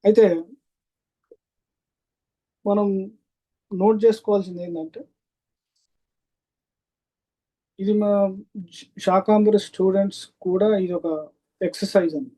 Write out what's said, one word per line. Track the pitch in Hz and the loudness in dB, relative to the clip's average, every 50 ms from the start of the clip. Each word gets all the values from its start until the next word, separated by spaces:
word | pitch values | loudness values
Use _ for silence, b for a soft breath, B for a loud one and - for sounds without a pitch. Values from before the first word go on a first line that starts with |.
| - | 2
అయితే | 202 214 226 220 185 170 165 165 - - _ _ _ _ _ _ _ _ _ _ _ _ _ _ _ - _ _ _ _ _ _ _ _ _ _ _ _ _ _ _ _ _ _ _ _ _ _ _ _ _ _ 202 | 4 6 6 6 4 4 -2 -6 -12 -20 _ _ _ _ _ _ _ _ _ _ _ _ _ _ _ -20 _ _ _ _ _ _ _ _ _ _ _ _ _ _ _ _ _ _ _ _ _ _ _ _ _ _ -2
మనం | 202 208 208 202 196 190 190 202 - _ _ _ _ _ _ _ _ _ _ _ 202 180 | 0 0 0 0 -2 -4 -6 -10 -16 _ _ _ _ _ _ _ _ _ _ _ -4 0
నోట్ | 190 214 220 214 220 | 2 2 2 4 2
చేసుకోవాల్సింది | 226 214 - _ - 208 202 190 180 180 170 175 | 2 2 2 _ 0 0 0 0 -4 -10 -12 -10
ఏంటంటే, | 175 170 160 160 160 _ - - _ _ _ _ _ _ _ _ _ _ _ _ _ _ _ _ _ _ _ _ _ _ _ _ _ _ _ _ _ _ _ _ _ _ _ _ _ _ _ _ _ _ _ _ _ _ _ _ _ _ _ _ _ _ - | -8 -8 -8 -10 -10 _ -18 -20 _ _ _ _ _ _ _ _ _ _ _ _ _ _ _ _ _ _ _ _ _ _ _ _ _ _ _ _ _ _ _ _ _ _ _ _ _ _ _ _ _ _ _ _ _ _ _ _ _ _ _ _ _ _ -6
ఇది | 196 202 214 208 | -2 -2 0 0
మా | 208 208 202 202 202 196 190 196 214 _ _ 208 180 - - | 0 0 2 2 0 -2 -2 -10 -18 _ _ -16 -16 -16 -20
శ-, | - - _ _ - - | -20 -20 _ _ -6 -2
శాకాంబరి | - 180 190 190 - 214 214 214 214 208 202 - | 2 2 2 2 4 4 4 4 4 4 2 0
స్టూడెంట్స్ | - - - 190 190 190 196 196 196 - - - _ _ _ - | -4 -4 -2 0 0 2 0 -2 -2 -6 -10 -20 _ _ _ -4
కూడా | 185 180 185 208 214 214 196 185 | -2 0 2 2 2 2 0 -2
ఇది | 175 175 170 | -4 -4 -6
ఒక | 165 165 160 151 151 - _ _ _ _ _ _ 185 | -4 -4 -6 -6 -8 -14 _ _ _ _ _ _ -6
ఎక్సర్‌సైజ్ | 170 - - 202 196 - 196 175 165 156 147 | -6 -4 -6 -8 0 0 0 0 0 -4 -6
అండి. | 135 - _ | -10 -10 _